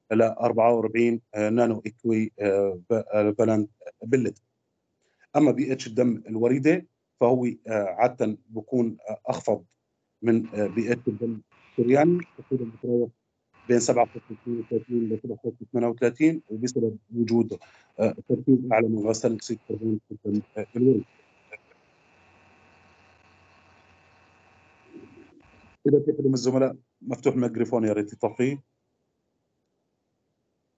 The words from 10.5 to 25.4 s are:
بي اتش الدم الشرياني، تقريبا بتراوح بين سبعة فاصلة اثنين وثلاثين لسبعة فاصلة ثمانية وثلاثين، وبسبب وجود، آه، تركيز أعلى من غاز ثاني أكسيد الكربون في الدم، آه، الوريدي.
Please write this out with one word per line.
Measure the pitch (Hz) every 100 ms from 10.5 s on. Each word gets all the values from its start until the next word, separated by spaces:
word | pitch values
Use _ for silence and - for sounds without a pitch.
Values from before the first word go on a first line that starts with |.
| 104 101
بي | 104 107
اتش | 117 123
الدم | 104 117 110 - _ _
الشرياني، | - 120 139 160 175 - -
تقريبا | - 127 117 113
بتراوح | 123 120 113 - _ _ _ _ -
بين | 120
سبعة | 117 120 113
فاصلة | 117 - 107
اثنين | 120 117
وثلاثين | 110 113 117 120 113
لسبعة | 110 120 104
فاصلة | 117 - 107
ثمانية | 123 117
وثلاثين، | 117 117 120 156 165 -
وبسبب | 110 127 127 113 104 _ 117
وجود، | 113 117 107 98 - _ _ -
آه، | 110 - -
تركيز | 131 131 127 123
أعلى | 113 113
من | 110 107
غاز | 110
ثاني | 123 110
أكسيد | - 110
الكربون | - 110 113 107 -
في | 107 107
الدم، | 104 - 107
آه، | - 117
الوريدي. | 127 113 - _ _ _ _ - _ _ _ _ _ _ _ _ _ _ _ _ _ _ _ _ _ _ _ _ _ _ _ _ _ _ _ _ _ _ _ _ _ - - - - _